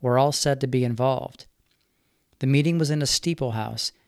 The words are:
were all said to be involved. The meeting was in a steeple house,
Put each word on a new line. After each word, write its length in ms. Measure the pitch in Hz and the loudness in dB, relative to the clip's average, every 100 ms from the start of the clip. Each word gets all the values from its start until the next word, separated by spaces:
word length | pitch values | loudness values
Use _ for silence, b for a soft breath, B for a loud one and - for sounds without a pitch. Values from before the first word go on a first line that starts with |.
were 160 | 123 123 | 0 4
all 140 | 143 | 2
said 280 | 143 143 135 | 2 0 0
to 60 | 131 | 0
be 180 | 127 | 0
involved. 640 | 123 117 131 131 - - - _ _ _ _ _ _ _ _ - | 0 0 0 -2 -6 -14 -20 _ _ _ _ _ _ _ _ -4
The 80 | 131 | 2
meeting 320 | 139 151 170 | 2 2 2
was 100 | 147 | 0
in 140 | 151 | 0
a 20 | 139 | 0
steeple 460 | - 170 160 127 | -2 -2 -2 -4
house, 400 | 110 110 113 - b | -4 -6 -6 -8 b